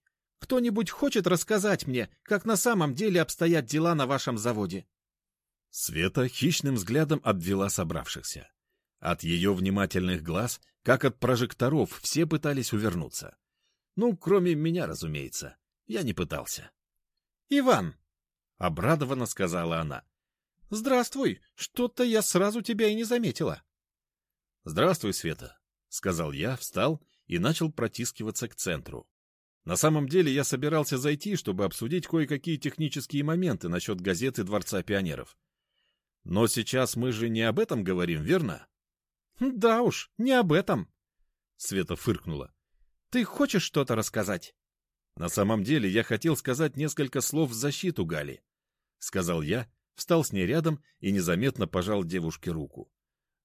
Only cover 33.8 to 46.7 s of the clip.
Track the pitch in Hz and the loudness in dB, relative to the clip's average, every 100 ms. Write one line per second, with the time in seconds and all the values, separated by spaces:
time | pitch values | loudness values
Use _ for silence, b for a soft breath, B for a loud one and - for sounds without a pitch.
33.8 | - 92 95 87 131 123 95 104 - 104 | -2 -2 0 0 0 -2 -2 -2 -2 -4
34.8 | - 101 92 65 - - _ _ _ _ | 0 0 -2 -4 -10 -18 _ _ _ _
35.8 | _ _ _ _ - 92 113 117 110 127 | _ _ _ _ -2 2 4 2 -2 0
36.8 | 123 113 127 110 117 113 113 120 226 131 | 0 0 -2 0 -2 0 2 2 0 0
37.8 | 92 90 87 78 80 180 127 78 - _ | 0 0 0 0 2 2 0 -6 -14 _
38.8 | _ _ _ _ _ - 262 254 233 226 | _ _ _ _ _ -4 -2 4 4 4
39.8 | 240 - - - 247 254 190 156 196 143 | 2 0 -6 -2 4 4 6 4 2 -2
40.8 | 85 _ _ _ _ _ _ - - 98 | -4 _ _ _ _ _ _ -14 -4 -2
41.8 | 82 85 - 92 92 73 65 _ _ _ | -2 -2 -2 -2 -4 -8 -10 _ _ _
42.8 | _ _ _ 247 214 - 285 202 - 151 | _ _ _ -2 -2 0 0 0 0 0
43.8 | 135 113 104 113 98 92 - _ _ _ | 0 0 -2 -2 -2 -4 -6 _ _ _
44.8 | _ _ _ - 85 - 101 110 98 151 | _ _ _ -8 -2 2 2 2 2 2
45.8 | 101 104 113 110 165 143 - 127 156 | 2 2 2 0 0 0 -2 0 -2